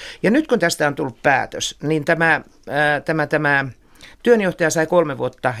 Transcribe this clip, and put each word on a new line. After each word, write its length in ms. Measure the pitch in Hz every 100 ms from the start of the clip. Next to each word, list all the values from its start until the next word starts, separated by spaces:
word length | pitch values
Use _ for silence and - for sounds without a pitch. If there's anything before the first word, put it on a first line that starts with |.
| - -
Ja 80 | 180
nyt 160 | 269 311
kun 120 | 240
tästä 280 | 170 - 151
on 80 | 143
tullut 260 | 135 -
päätös, 520 | 147 135 - - - -
niin 220 | 147 156 143
tämä, 360 | 165 165 147 - _ -
ää, 320 | 139 147 143
tämä, 260 | - 160 143
tämä 380 | 151 147 139 135 - _ - - -
työnjohtaja 460 | 233 233 185 - 160
sai 180 | 160 160
kolme 300 | 180 156 123
vuotta 360 | 127 - 123 120